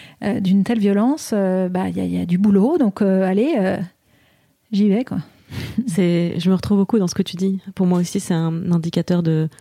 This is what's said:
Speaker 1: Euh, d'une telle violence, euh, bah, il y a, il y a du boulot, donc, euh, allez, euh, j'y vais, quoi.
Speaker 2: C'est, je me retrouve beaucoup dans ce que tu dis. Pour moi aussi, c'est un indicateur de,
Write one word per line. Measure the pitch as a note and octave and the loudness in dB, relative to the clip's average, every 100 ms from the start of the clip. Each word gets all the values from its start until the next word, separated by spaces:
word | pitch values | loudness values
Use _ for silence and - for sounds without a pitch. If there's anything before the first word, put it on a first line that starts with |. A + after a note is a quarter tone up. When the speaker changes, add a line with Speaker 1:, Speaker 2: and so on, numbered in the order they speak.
| - - | -20 -8
Speaker 1:
Euh, | G#3 A3 | -4 -2
d'une | F#3 G3 | 2 2
telle | F#3+ A#3 | 2 0
violence, | G3+ G3+ A#3 D#4 - | 2 2 2 -2 -2
euh, | G#3+ F#3+ F#3 F#3 | -2 0 0 0
bah, | F#3 F#3+ | -2 -4
il | F3 | -4
y | |
a, | |
il | F#3 | -4
y | F3+ | -4
a | F3 | -2
du | F3+ | 2
boulot, | G#3 G3 A3 E4+ | 4 4 4 2
donc, | A3+ - | 0 2
euh, | G3 F#3+ | 0 2
allez, | F#3+ F#3+ C4+ C#4+ | 2 2 0 0
euh, | F#3 F#3 E3+ _ _ _ _ _ _ _ _ | 0 -2 -8 _ _ _ _ _ _ _ _
j'y | G3+ G#3 | 0 2
vais, | G3+ | 2
quoi. | C4 - - _ _ - - - B3+ | -2 -6 -8 _ _ -10 -6 -4 -2
Speaker 2:
C'est, | E3+ F3 F3 E3+ - | 0 2 2 0 0
je | F3 | 0
me | |
retrouve | F#3 - G3+ | 0 2 0
beaucoup | G3 A3+ | 2 2
dans | F3+ | 0
ce | |
que | - | -2
tu | F#3 F3 | -4 -2
dis. | F#3+ F#3+ G3 | -2 -4 -8
Pour | - F#3 | -2 0
moi | F3+ | 2
aussi, | F3 G3+ | 0 -4
c'est | - | -2
un | E3+ E3 E3 F3 | -2 -2 -4 0
indicateur | E3+ E3 E3+ E3 F3 | 0 0 -4 0 0
de, | E3 D#3+ D#3 - | 2 0 -2 -6